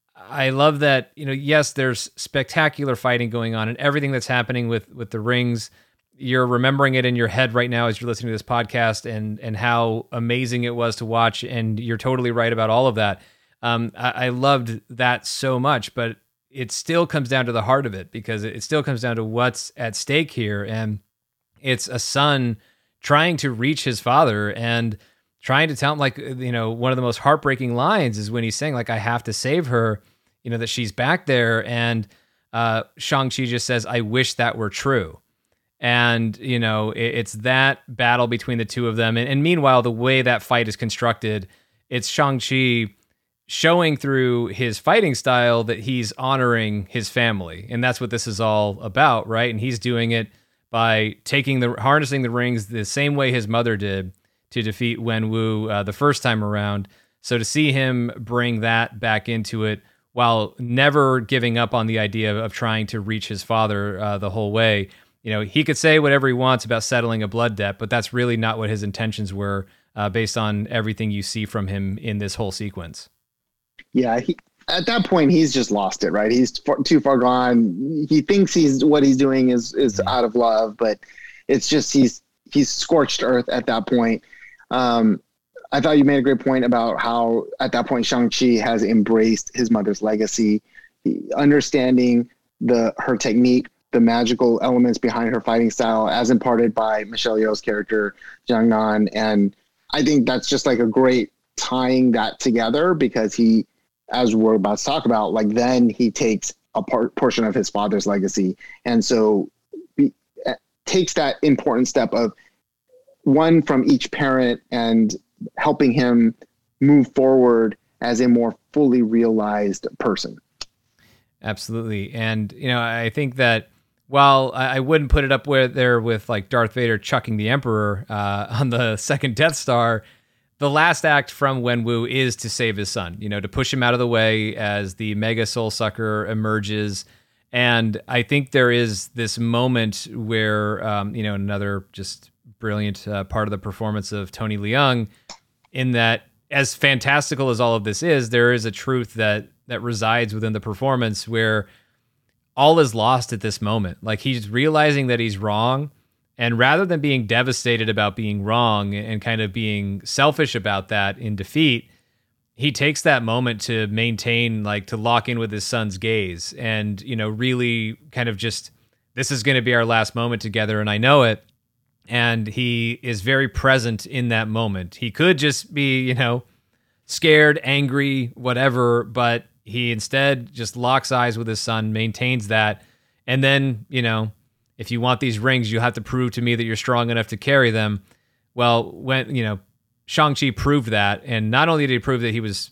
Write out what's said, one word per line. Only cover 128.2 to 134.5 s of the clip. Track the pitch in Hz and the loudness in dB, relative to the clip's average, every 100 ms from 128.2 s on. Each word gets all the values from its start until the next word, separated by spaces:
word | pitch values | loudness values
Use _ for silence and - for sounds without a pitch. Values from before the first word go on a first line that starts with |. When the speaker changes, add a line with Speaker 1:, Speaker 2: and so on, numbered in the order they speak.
| 101 101 101 | -4 -4 -4
Speaker 1:
<laughs> | 117 | -2
on | 135 | -2
the | 120 117 107 | 0 -2 -2
second | - 139 139 110 | -2 -2 -2 0
Death | 160 143 | 0 0
Star, | - 120 117 110 - _ _ _ _ - | 0 2 2 0 -4 _ _ _ _ -4
the | 143 | 0
last | 147 165 160 | 4 4 4
act | 160 147 135 | 2 2 0
from | - 139 131 | -2 -2 0
Wenwu | 120 120 113 117 117 | -2 -2 0 -2 -2
is | 131 127 113 | -2 -2 -2
to | 113 | -8
save | - 117 101 | -4 -2 -2
his | 101 | -6
son, | 117 87 98 | -6 -8 -8
you | 107 | -6
know, | 104 | -6
to | 101 | -6
push | 143 131 | -4 -4
him | 135 | 0
out | 123 | 2
of | 123 | 2
the | 120 | 2
way | 117 110 110 107 | 2 2 2 -2